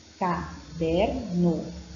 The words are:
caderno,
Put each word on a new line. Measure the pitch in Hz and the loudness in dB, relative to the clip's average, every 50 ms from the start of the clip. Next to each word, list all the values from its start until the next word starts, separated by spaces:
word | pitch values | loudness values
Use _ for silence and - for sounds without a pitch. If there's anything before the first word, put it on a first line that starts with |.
| - - - - | -20 -20 -6 -2
caderno, | 196 180 170 - 165 156 - - - - - 165 165 160 165 175 196 - - 262 240 202 175 175 175 175 165 - - - - - - - - | 0 0 0 0 -2 -6 -8 -12 -14 -12 -6 -2 0 2 4 4 4 2 2 -2 -4 -2 0 4 4 4 4 2 0 -6 -10 -12 -14 -14 -16